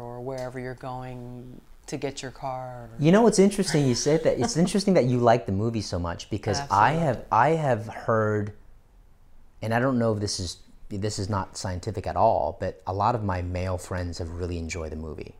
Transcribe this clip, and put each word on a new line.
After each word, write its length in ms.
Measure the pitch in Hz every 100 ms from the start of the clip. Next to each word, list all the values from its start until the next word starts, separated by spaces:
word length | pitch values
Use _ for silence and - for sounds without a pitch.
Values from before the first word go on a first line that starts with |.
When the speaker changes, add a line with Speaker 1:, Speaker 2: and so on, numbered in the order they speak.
Speaker 1:
or 200 | 120 120
wherever 380 | 123 131 127 127
you're 160 | 127
going 840 | 127 135 127 127 123 123 123 123 123 - - -
to 100 | 143
get 240 | 139 135
your 100 | 131
car. 560 | - 135 127 127 123 117 -
Speaker 2:
You 140 | 147
know, 160 | 196 233
it's 100 | 202
interesting 480 | 196 202 185 151 135
you 80 |
said 300 | 117 147 160
that. 160 | 139 -
It's 160 | 233 156
Speaker 1:
<laughs> 80 |
Speaker 2:
interesting 300 | 180 202 196
that 100 | 175
you 140 | 123 123
like 260 | 120 120 -
the 60 |
movie 280 | 98 113 117
so 140 | 98 90
much, 280 | 85 87 -
because 320 | 107 110 98 -
I 180 | 98 117
have, 260 | 160 156 107
Speaker 1:
Absolutely. 100 | -
Speaker 2:
I 180 | 107 139
have 360 | 165 143 113 110
heard, 680 | - - 113 107 107 101 - - - _ - - - - - - -
and 100 | 110
I 60 | 117
don't 180 | 135 123
know 160 | 113
if 60 | 104
this 220 | 101 -
is, 160 | 87 - - - -
this 320 | 101 107 104
is 80 | 95
not 280 | 101 95 -
scientific 520 | 101 90 113 95 87
at 80 | 82
all, 400 | 110 92 73 -
but 240 | 92 -
a 80 | -
lot 220 | 95 107
of 80 | 120
my 200 | 101 92
male 360 | 87 90 92 90
friends 400 | - 90 87 85
have 120 | 82
really 260 | 85 90 87
enjoyed 320 | 82 82 80
the 60 | 78
movie. 400 | 78 73 - -